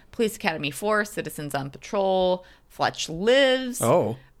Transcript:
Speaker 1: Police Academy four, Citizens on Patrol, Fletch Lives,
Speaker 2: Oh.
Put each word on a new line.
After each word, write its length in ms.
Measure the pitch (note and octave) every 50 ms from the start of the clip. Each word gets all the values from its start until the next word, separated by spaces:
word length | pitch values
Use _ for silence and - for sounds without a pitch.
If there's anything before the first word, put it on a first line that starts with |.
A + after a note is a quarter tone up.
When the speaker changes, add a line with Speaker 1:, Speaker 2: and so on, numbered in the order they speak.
| - - -
Speaker 1:
Police 240 | - A#3 G#3+ G#3
Academy 340 | - - F3+ E3 D#3 D3 C#3+
four, 340 | C#3 - - G#3 G#3+ G#3 G#3
Citizens 500 | G#3 - - D#3 D#3 - - D3+ D3 -
on 140 | D3 C3+ C#3
Patrol, 760 | - - - - - G3+ G3 F#3+ F#3+ F#3 F#3 F#3 F3+ F#3 F#3 - - _ _ _
Fletch 400 | - - C#3+ A2+ A#2+ - - -
Lives, 720 | D#3 E3 F#3+ A3 B3 C#4 C#4 C4 B3+ C4 C4 B3 B3 - -
Speaker 2:
Oh. 340 | A2+ C#3+ F3+ C3 G#2 A2+ B2+ - _ _ _